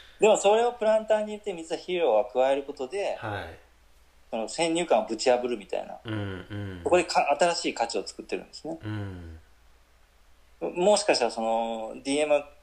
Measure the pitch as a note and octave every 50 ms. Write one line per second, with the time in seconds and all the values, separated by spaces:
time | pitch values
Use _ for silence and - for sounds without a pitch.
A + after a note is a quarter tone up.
0 | - - - - - A3 G3+ - - G3 G#3 A3+ A#3 A#3+ A#3+ - G#3+ A3 A3 A3
1 | G#3+ G#3+ G#3+ G#3+ G#3+ G#3 G#3+ G#3 - G#3 F#3 E3 D#3+ - E3+ - - - F3+ F3
2 | E3 C#3 A2 G#2+ G#2 - - B2+ C3 C3+ C#3 C#3 C3+ - C#3 - C3 B2+ - G3+
3 | G3 D3 G2+ - - A2 G#2 F#2+ F2 E2+ E2+ - - _ _ _ _ _ _ _
4 | _ _ _ - - - - A2+ A2 G#2+ - - E3 E3 E3 E3+ F3 - C#3 A2+
5 | G#2+ - A2+ G#2+ - C3 B2 B2 B2 B2 A#2+ G#2+ F#2+ - - F#2+ F#2+ - F#2 -
6 | - A2+ A2 G#2+ G2+ G2 F#2+ F2+ F#2 - G#2+ G#2 G#2 G2 F#2+ F2+ E2+ - E3+ F3+
7 | E3+ - - F3+ C#3+ C3+ C#3+ D3 F3+ F3 E3+ E3+ - D#3 - - A#2 G#2 - G2+
8 | F#2 - - - - - - - - - - - - D3+ E3 D#3+ - G#2+ G#2+ G#2
9 | G2+ G2 F#2 F2+ F2 E2 E2 D#2+ - - - _ _ - - _ _ _ _ _
10 | _ _ _ _ _ _ - _ - _ _ - E3 E3 - F3 F3+ G#3 G#3 G3
11 | - - D3 B2 B2 A2+ - - A2+ A2+ A2+ A2+ A2+ A#2 A2+ A2+ A2 A2 A2+ B2+
12 | C3 C3+ C#3 D3 D3+ D3+ D3 C#3+ C#3 - - -